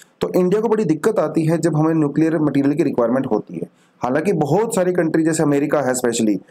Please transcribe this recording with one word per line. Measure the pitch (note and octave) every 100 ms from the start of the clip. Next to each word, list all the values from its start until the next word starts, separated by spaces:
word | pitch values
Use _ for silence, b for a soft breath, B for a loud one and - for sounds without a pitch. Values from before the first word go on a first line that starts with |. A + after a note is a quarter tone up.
| B _
तो | - -
India | F3+ G3+
को | A3
बड़ी | G#3+
दिक्कत | G3 D#3 A3 G#3+
आती | D#3 D3
है | D#3 E3
जब | D#3+ D3+
हमें | D#3+
nuclear | D#3+ D3 D3 D#3+ D#3+
material | D3+ C3 C#3
की | D3
रिक्वायरमेंट | D3+ B2 A#2 C3 C3
होती | G#2+ -
है। | E2+ - b b b
हालांकि | B2 C3+ E3
बहुत | F3+ D3 E3 A#3
सारी | F#3+ F3+
country | F3+ E3 D#3
जैसे | D#3+ D#3
America | D3+ C#3+ D3 D3+
है | B2+
specially, | B2+ B2 A2 A2 G2 b